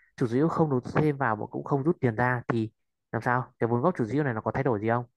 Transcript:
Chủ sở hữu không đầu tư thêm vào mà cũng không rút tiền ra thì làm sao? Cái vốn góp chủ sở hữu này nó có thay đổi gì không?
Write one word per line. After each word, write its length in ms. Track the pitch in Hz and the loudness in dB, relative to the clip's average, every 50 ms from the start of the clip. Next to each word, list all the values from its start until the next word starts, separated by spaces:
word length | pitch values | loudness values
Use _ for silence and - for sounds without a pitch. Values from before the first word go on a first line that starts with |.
| _ _ _ | _ _ _
Chủ 100 | - 135 | -4 -2
sở 80 | 107 117 | 0 2
hữu 120 | 131 156 165 | 2 2 2
không 220 | - - 165 151 | 2 2 2 2
đầu 100 | 135 123 | 0 -2
tư 100 | - - - | -2 -2 0
thêm 220 | 151 156 151 143 | 2 2 2 2
vào 200 | 135 139 117 110 | 2 0 0 0
mà 100 | 104 110 | -2 -4
cũng 180 | - - 135 143 | -6 -8 -8 -4
không 180 | - 147 139 | -2 -2 0
rút 140 | 135 165 180 - | 0 0 0 2
tiền 160 | - 120 107 | 0 0 2
ra 260 | 113 123 123 127 120 - - | 2 2 0 0 0 -2 -2
thì 220 | 120 113 110 107 - _ _ _ _ _ _ _ | -2 -2 -2 -4 -6 _ _ _ _ _ _ _
làm 100 | - 113 | -6 -4
sao? 300 | - 127 120 127 123 - _ - | 0 0 0 0 -2 -4 _ -2
Cái 100 | 117 113 | -2 0
vốn 120 | 120 120 | 2 2
góp 120 | 131 180 180 | 2 0 0
chủ 80 | - 120 | 0 -2
sở 60 | 104 123 | -2 -2
hữu 100 | 147 151 | -2 -2
này 100 | 131 113 | -2 -2
nó 60 | 110 | -4
có 100 | - 110 | -4 -4
thay 120 | - 139 | -2 0
đổi 180 | 131 135 113 101 | 0 0 0 0
gì 80 | 107 113 | 0 0
không? 160 | 117 120 120 - _ | 0 0 -2 -6 _